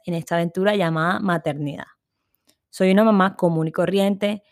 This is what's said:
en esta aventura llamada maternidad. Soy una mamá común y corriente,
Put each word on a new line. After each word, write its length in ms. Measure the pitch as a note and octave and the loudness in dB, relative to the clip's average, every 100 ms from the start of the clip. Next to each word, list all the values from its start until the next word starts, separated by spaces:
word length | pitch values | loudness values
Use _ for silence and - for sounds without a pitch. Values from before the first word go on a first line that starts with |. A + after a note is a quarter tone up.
| - | -8
en 80 | |
esta 220 | E3+ - E3+ | -8 -4 -2
aventura 400 | E3+ F#3 G3 G#3 | -2 -2 0 0
llamada 440 | E3+ D#3+ E3+ F#3+ | 0 0 -2 -2
maternidad. 680 | G3 D#3+ D#3 C#3+ C#3+ - - _ _ _ _ _ _ _ _ | -2 -2 -4 -6 -6 -8 -14 _ _ _ _ _ _ _ _
Soy 220 | - F#3 | 0 4
una 120 | G3 | 4
mamá 320 | A3+ G3+ F#3+ - | 6 4 2 0
común 320 | F3+ D#3+ D#3+ | -2 0 -2
y 40 | |
corriente, 720 | E3+ F3 G3 G3 G3 G3+ G#3 _ | -2 0 0 0 0 -4 -6 _